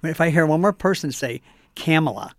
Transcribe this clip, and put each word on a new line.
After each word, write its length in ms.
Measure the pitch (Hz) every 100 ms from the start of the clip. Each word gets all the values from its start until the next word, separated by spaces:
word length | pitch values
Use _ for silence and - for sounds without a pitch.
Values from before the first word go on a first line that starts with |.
If 180 | 160 156
I 80 | 165
hear 160 | 160
one 160 | 160 156
more 120 | 190
person 380 | 190 185 190 147
say 300 | 127 127 117 _ _ _
Camela 560 | - - 160 156 101 -